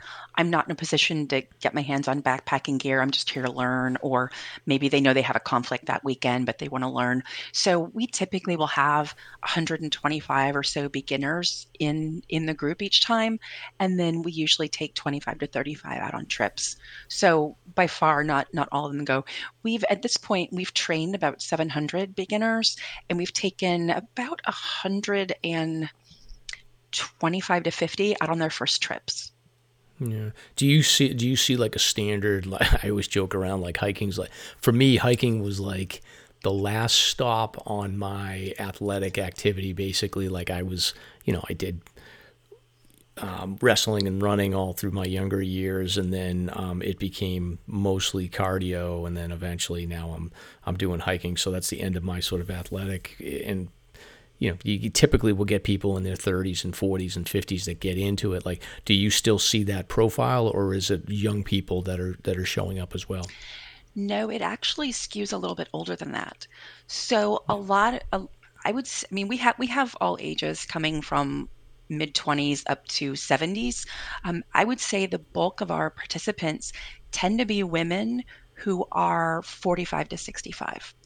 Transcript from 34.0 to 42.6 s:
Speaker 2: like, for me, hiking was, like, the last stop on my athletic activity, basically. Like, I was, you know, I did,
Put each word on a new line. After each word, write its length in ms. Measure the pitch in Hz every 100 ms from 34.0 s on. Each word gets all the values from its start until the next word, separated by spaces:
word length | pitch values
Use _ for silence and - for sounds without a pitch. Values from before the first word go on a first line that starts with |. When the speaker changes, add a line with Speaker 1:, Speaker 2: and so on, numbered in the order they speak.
| 101 95
Speaker 2:
like, 120 | 95 - - -
for 140 | -
me, 240 | 117 135 120
hiking 460 | 123 123 123 110
was, 160 | 101 98
like, 440 | 98 95 95 - - - - _
the 100 | -
last 420 | 98 101 110 117 -
stop 640 | - - 127 113 110 - -
on 300 | 104 101 98
my 560 | 101 98 98 95 95 -
athletic 580 | 101 - 101 98 95 95
activity, 560 | 92 - 104 95 95
basically. 560 | 95 95 95 101 - 95
Like, 220 | 90 87
I 120 | 90
was, 300 | 92 92 - - - -
you 80 | -
know, 120 | 87 -
I 60 |
did, 280 | 85 92 85 - - - - - _ _ -